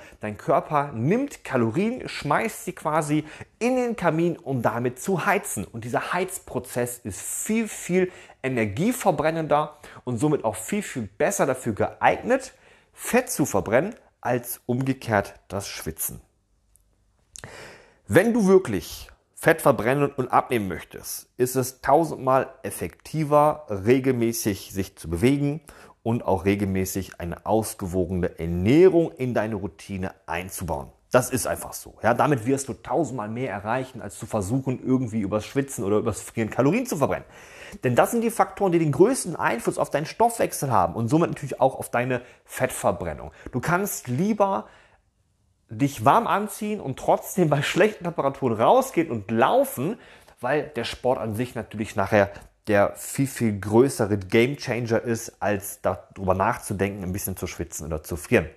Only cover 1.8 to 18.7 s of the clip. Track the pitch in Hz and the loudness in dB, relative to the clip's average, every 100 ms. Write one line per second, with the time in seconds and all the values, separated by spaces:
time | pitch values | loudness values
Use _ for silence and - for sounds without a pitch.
1.8 | 220 254 - - 143 170 220 - - - | -2 -4 -8 -8 0 0 0 -6 -12 -6
2.8 | 160 156 151 151 151 - - - 240 254 | -2 -2 0 -2 -2 -16 -20 -2 0 0
3.8 | 240 220 170 160 170 - 127 131 113 117 | -2 0 0 2 0 -2 -4 0 0 0
4.8 | 123 123 - 180 202 196 - - - - | -2 -4 -2 0 2 0 -2 -8 -8 -10
5.8 | 117 131 - 180 185 - - 123 - 123 | -4 -4 -2 -4 -4 -8 -8 -8 -6 -4
6.8 | 123 - 107 92 - - - 226 214 - | -4 -6 -10 -8 -8 -8 -2 -2 -2 -6
7.8 | - 180 180 - - - 131 123 107 104 | 0 2 2 -4 -20 -8 -4 0 0 0
8.8 | 220 247 202 151 156 165 151 147 151 - | 0 2 0 2 0 0 0 0 0 -10
9.8 | - - 123 113 151 143 113 - - 202 | -20 -12 -6 0 2 2 0 -4 -4 -4
10.8 | - 131 104 - 165 202 147 131 120 104 | -4 -8 -8 0 0 2 0 0 -4 -2
11.8 | 107 - 135 - 202 262 - _ _ _ | -2 2 2 2 0 -2 -2 _ _ _
12.8 | _ - - 170 - - 135 98 95 120 | _ -12 0 0 0 -2 0 0 2 2
13.8 | 196 - _ _ 117 123 - - - 123 | 2 -8 _ _ -2 -2 -2 -12 -4 -2
14.8 | 135 135 - 104 - - - 101 - - | 0 -2 2 0 0 -10 -8 -8 -8 -10
15.8 | 78 - - 58 _ _ _ _ _ _ | -10 -8 -8 -10 _ _ _ _ _ _
16.8 | _ _ _ _ _ - - - - - | _ _ _ _ _ -18 -18 -18 -20 -20
17.8 | - _ - 127 226 226 185 190 190 | -20 _ 4 4 6 4 6 6 6